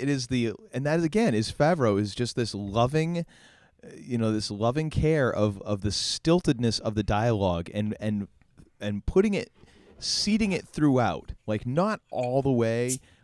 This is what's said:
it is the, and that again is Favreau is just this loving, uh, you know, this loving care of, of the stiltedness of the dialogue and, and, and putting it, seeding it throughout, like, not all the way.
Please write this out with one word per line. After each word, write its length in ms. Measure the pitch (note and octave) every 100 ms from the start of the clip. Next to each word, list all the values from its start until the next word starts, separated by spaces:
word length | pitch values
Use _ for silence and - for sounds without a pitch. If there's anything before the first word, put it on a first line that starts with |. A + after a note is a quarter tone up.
it 80 | C3+
is 160 | C#3+ A#2+
the, 260 | B2+ A#2 - -
and 120 | B2 C#3+
that 160 | E3
again 320 | E3 G#3 A3+ G#2+
is 160 | A2+
Favreau 480 | - D3 F3 A#2 G2+
is 160 | G#2 F#2+
just 200 | A#2+ -
this 200 | A2+ G2
loving, 640 | G2+ G#2+ B2 D#3 D#3+ E3+
uh, 40 | E3+ - - - _ _ - D#2+
you 220 | - A#2+
know, 140 | A2
this 180 | G#2+ -
loving 400 | G#2 A2+ C#3 D#3
care 420 | - D3+ D#3+ B2
of, 300 | - G#2+ G2
of 200 | - G#2
the 80 | G2+
stiltedness 920 | - - - - F3 - A#2+ A#2 G#2
of 160 | A2+ G#2+
the 80 |
dialogue 680 | G2+ G#2 A#2+ G#2+ F#2+ E2+ E2+ G#2
and, 200 | G#2+ A2
and, 280 | G#2+ G#2 G2 _ _ _ - -
and 240 | G#2 G2+ -
putting 300 | F#3 G#3+ G3
it, 160 | - _ - - - -
seeding 520 | - - - G#3 G#3+
it 160 | F3 -
throughout, 680 | - D3 B2+ A2 D#2 - - -
like, 220 | G#2+ B2
not 340 | C#3+ G3+ G#3+ -
all 320 | - B2 C3+
the 100 | C3+
way. 460 | B2 A2+ A#2 B2 B2+ _ _